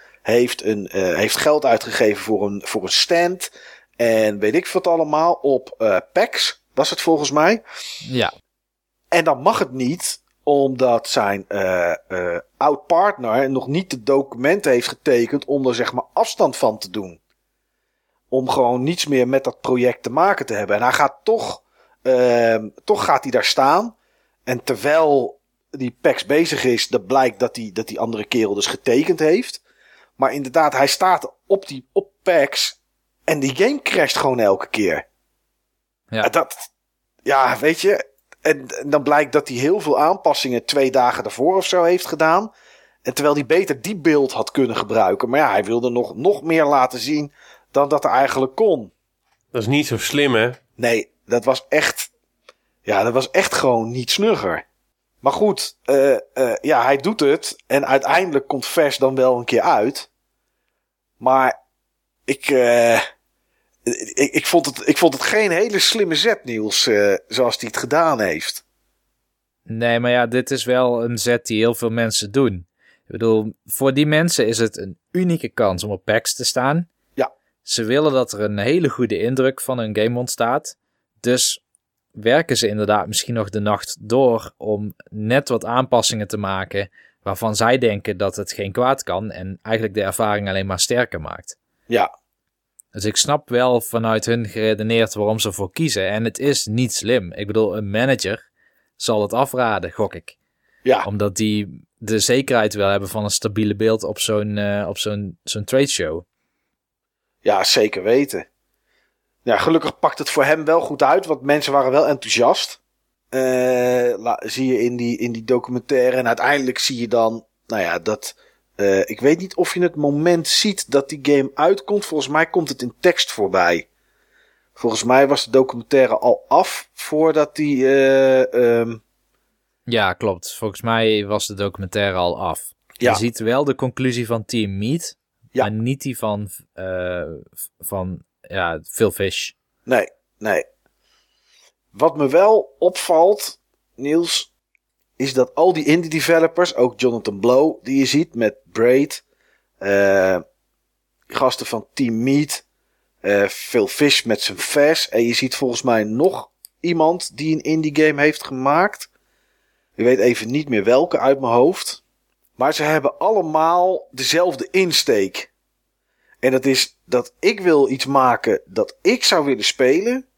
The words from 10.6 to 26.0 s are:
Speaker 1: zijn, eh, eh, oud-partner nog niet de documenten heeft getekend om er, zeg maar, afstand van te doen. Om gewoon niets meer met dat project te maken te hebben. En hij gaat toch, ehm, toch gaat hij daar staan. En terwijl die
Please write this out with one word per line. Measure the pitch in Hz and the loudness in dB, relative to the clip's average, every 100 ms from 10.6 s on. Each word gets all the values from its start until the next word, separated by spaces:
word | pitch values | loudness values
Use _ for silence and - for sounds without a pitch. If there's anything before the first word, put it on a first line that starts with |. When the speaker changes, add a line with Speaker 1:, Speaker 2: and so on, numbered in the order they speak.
| 139 123 127 117 - | 2 2 2 2 0
Speaker 1:
zijn, | - - 101 95 | 0 0 -2 -4
eh, | 101 95 90 87 82 - | -2 0 0 0 -2 -6
eh, | 92 90 85 - - | -6 -4 -6 -8 -2
oud-partner | 139 143 - 165 202 196 117 117 135 | -2 -2 0 2 2 0 -2 0 0
nog | 131 123 | -2 -4
niet | 156 185 | -6 -4
de | 131 | -8
documenten | 110 135 135 117 135 202 165 | 0 0 0 -2 0 2 2
heeft | 123 - | 0 0
getekend | - - 123 117 143 | -6 0 2 2 -2
om | - 139 131 | -2 -2 0
er, | |
zeg | 120 113 | 0 0
maar, | 120 - | -2 -2
afstand | - 226 - 165 - | -2 -2 0 0 2
van | 120 107 | -2 -2
te | 95 | -8
doen. | 104 95 85 _ _ _ _ _ _ _ _ _ _ - | -10 -10 -14 _ _ _ _ _ _ _ _ _ _ -4
Om | 131 127 | -2 0
gewoon | 143 123 123 | 2 2 2
niets | 135 175 147 | -2 -2 0
meer | 135 123 | 2 2
met | 135 | 2
dat | 131 - | -2 -6
project | - 127 123 117 | -2 2 2 0
te | 120 | -4
maken | 135 190 196 202 | 2 2 2 -4
te | |
hebben. | 104 101 101 | -6 -2 0
En | |
hij | 123 | 2
gaat | - 143 - | 2 0 0
toch, | - 226 - - _ _ _ _ | 0 0 -2 -12 _ _ _ _
ehm, | 131 127 123 117 117 110 107 - | 0 2 4 4 4 2 -2 -10
toch | - 208 | -2 0
gaat | - 139 | 2 0
hij | 135 | 2
daar | 120 | 0
staan. | - - 135 170 233 - _ _ _ _ | 0 2 2 2 -2 -10 _ _ _ _
En | - 123 | -8 -6
terwijl | - 113 131 156 160 139 120 - _ _ _ | -4 -4 2 2 4 2 0 -8 _ _ _
die | 139 127 - | -8 -8 -2